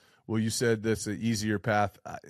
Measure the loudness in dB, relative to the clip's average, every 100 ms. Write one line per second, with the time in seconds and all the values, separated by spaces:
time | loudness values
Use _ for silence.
0 | _ _ -4 0 0 2 2 2 0 -2
1 | -2 -2 0 0 0 0 2 2 2 -2
2 | -14 -14